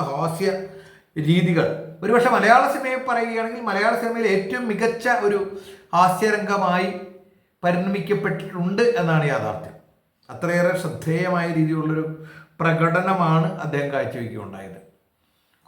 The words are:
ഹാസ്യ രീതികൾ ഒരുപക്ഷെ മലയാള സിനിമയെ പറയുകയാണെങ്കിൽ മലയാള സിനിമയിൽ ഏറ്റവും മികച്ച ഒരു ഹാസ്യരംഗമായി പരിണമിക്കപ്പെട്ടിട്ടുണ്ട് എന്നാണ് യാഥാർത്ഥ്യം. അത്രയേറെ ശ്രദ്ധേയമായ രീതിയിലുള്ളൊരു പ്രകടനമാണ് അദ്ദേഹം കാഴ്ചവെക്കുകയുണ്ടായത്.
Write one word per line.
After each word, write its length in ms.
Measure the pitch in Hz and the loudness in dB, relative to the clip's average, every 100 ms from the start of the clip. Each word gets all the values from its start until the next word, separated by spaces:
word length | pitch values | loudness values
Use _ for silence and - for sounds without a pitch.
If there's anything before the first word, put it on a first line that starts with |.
| 147 | -4
ഹാസ്യ 360 | 139 160 170 190 190 - - - - _ 160 151 | -2 -4 -2 -2 -2 -6 -14 -20 -20 _ -2 2
രീതികൾ 400 | 175 175 165 131 - - - | 4 4 4 2 -2 -10 -6
ഒരുപക്ഷെ 280 | 196 240 247 208 | 2 4 4 4
മലയാള 260 | 208 247 277 | 6 6 6
സിനിമയെ 260 | 269 262 254 262 | 0 -2 -4 -2
പറയുകയാണെങ്കിൽ 520 | 233 226 226 226 247 220 | -2 -2 -2 -4 -6 -4
മലയാള 240 | 196 214 240 | 0 2 0
സിനിമയിൽ 260 | 226 233 220 196 | -2 -2 0 0
ഏറ്റവും 300 | 190 247 233 | 0 -4 -4
മികച്ച 360 | 196 233 233 254 233 202 | 0 0 0 0 0 2
ഒരു 100 | 202 196 - - - - 170 | 0 -2 -8 -16 -20 -2 2
ഹാസ്യരംഗമായി 920 | 185 - 214 208 190 196 185 180 190 - - - - _ _ _ | 4 4 2 0 0 0 0 0 0 -4 -12 -18 -20 _ _ _
പരിണമിക്കപ്പെട്ടിട്ടുണ്ട് 1200 | 175 180 196 202 - 202 196 - - 180 175 202 240 180 | 0 0 0 -2 -2 -2 -2 -4 -6 -4 -2 2 2 2
എന്നാണ് 240 | 165 160 147 | 2 2 2
യാഥാർത്ഥ്യം. 440 | 127 107 107 - - _ _ _ _ - | 0 -2 -6 -10 -16 _ _ _ _ -18
അത്രയേറെ 460 | 120 170 175 175 180 | -6 -2 2 2 0
ശ്രദ്ധേയമായ 640 | 156 123 160 165 185 175 170 160 | -4 -6 -2 -2 0 0 0 0
രീതിയിലുള്ളൊരു 460 | 156 160 156 160 156 - - - - - | 2 0 0 -2 -4 -8 -14 -20 -18 -4
പ്രകടനമാണ് 880 | 165 156 165 180 190 180 165 160 160 - | 0 2 2 2 2 2 4 4 2 -2
അദ്ദേഹം 240 | 156 139 139 | -4 -2 -2
കാഴ്ചവെക്കുകയുണ്ടായത്. 840 | 139 117 123 117 107 98 98 98 90 - _ _ _ _ _ _ _ | -2 -4 -6 -8 -8 -12 -12 -14 -16 -20 _ _ _ _ _ _ _